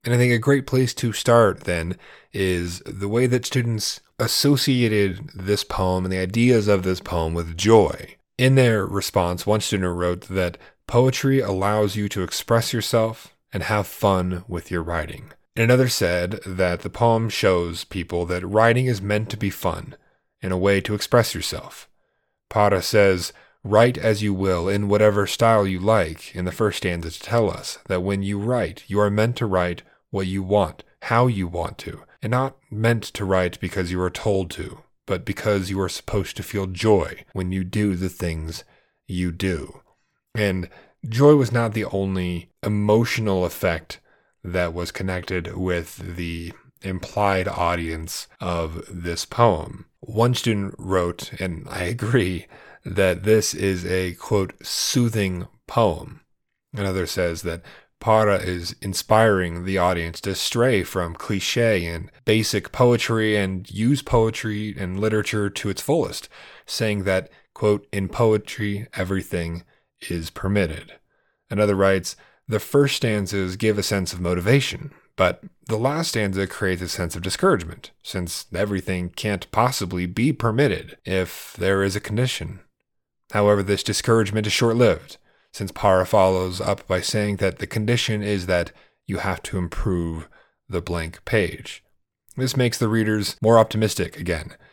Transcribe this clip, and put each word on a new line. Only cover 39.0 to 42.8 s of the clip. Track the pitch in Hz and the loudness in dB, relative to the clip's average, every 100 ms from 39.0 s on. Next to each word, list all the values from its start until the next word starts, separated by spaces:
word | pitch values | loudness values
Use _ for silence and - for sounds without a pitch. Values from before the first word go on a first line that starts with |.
| _ | _
you | 90 90 | -4 -4
do. | 85 95 85 71 - _ _ _ _ _ | -2 -4 -4 -6 -18 _ _ _ _ _
And | 110 104 92 87 - _ _ - | -2 0 0 -6 -12 _ _ -6
joy | 113 147 151 | 4 8 8
was | 123 | 4
not | 120 117 | 0 0
the | 110 | -2
only | 104 98 98 92 90 87 - _ | -4 -2 -2 0 -2 -4 -8 _
emotional | - 104 | -4 0